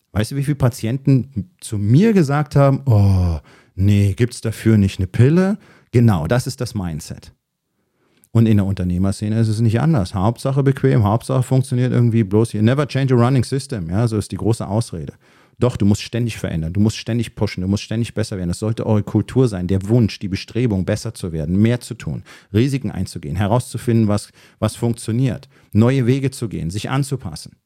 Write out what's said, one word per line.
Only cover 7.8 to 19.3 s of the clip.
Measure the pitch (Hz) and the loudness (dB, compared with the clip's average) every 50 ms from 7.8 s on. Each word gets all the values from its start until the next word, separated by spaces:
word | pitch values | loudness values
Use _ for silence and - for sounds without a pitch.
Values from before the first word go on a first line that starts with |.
| _ _ _ _ _ _ _ _ _ _ | _ _ _ _ _ _ _ _ _ _
Und | - 117 117 | 2 4 4
in | 110 107 | 6 4
der | 101 95 | 2 2
Unternehmerszene | 98 92 92 90 90 87 90 95 98 101 - 107 107 110 113 | 0 -2 -4 -4 -2 -2 0 0 -2 -2 -4 -4 -4 -2 0
ist | 113 110 | 0 0
es | 104 110 | 0 0
nicht | 120 110 104 117 | 0 0 0 2
anders. | 143 160 160 113 92 - - | 0 2 0 0 -2 -2 -2
Hauptsache | 95 92 113 120 - - 135 135 143 135 | 0 0 0 0 -2 -4 -2 -2 0 0
bequem, | 139 135 - - 135 139 127 101 | 0 0 2 0 2 2 4 2
Hauptsache | 101 107 117 - - 131 131 120 | 2 2 0 -2 -2 -2 -2 0
funktioniert | - 131 131 127 - 123 123 127 123 | 0 0 0 0 0 -2 -2 0 0
irgendwie | 120 123 120 117 107 117 107 | 2 2 2 2 2 2 0
bloß | 95 101 107 117 - | 2 2 0 0 0
hier. | - 104 | 0 2
Never | 107 120 131 147 147 - | 2 2 2 2 -2 -2
change | - 131 139 127 127 | -2 -2 0 2 4
a | |
running | 117 120 127 139 127 - | 4 4 4 4 2 0
system, | - 131 139 - - 123 101 82 82 | 0 -4 -6 -6 -8 -8 -8 -6 -4
ja, | 90 107 120 110 | -2 -2 0 0
so | 113 | -2
ist | 104 - - | -2 -4 -4
die | 98 90 | -8 -4
große | 95 104 113 - 92 | -2 -2 -2 -2 -4
Ausrede. | 76 98 113 - - - 82 71 69 - _ _ _ _ _ _ _ _ - | -4 -2 -4 -4 -4 -8 -10 -10 -12 -14 _ _ _ _ _ _ _ _ -2
Doch, | 120 123 - | -2 -2 0
du | - 101 | 2 2
musst | 101 104 - | 2 2 2
ständig | - - - 120 120 113 - - | -2 -6 -4 -4 -4 -4 -4 -6
verändern, | - 90 87 80 80 82 | -8 -6 -4 -4 -4 -4
du | 90 101 | 0 0
musst | 104 110 - | 0 0 0
ständig | - - - 113 120 110 - - | -2 -6 -4 -4 -4 -4 -6 -4
pushen, | - 107 98 - - | -4 -4 -4 -4 -4
du | 90 95 | -2 -2
musst | 101 - - | -2 -4 -4
ständig | - 110 117 117 - - | -6 -6 -6 -6 -4 -4
besser | 107 113 - 107 | -6 -6 -6 -6
werden. | 92 90 87 | -6 -4 -4
Das | 87 - | -4 -4
sollte | 110 107 113 120 - | -4 -4 -4 -4 -2
eure | 107 110 104 101 | 0 0 0 0
Kultur | - - 107 98 - | 0 -2 -2 -2 0